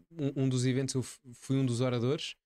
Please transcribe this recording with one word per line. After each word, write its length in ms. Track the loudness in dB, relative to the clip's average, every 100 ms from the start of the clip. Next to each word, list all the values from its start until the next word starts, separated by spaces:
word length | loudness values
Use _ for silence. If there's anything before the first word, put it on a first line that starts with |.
| -10
um, 340 | -4 -2 2
um 40 | 2
dos 180 | 2 2
eventos, 300 | 2 0 -2
eu 80 |
f-, 160 | -4 -10 -20
fui 240 | -14 -2 0
um 80 | 2
dos 160 | 2
oradores 540 | 0 0 0 -2 -4 -12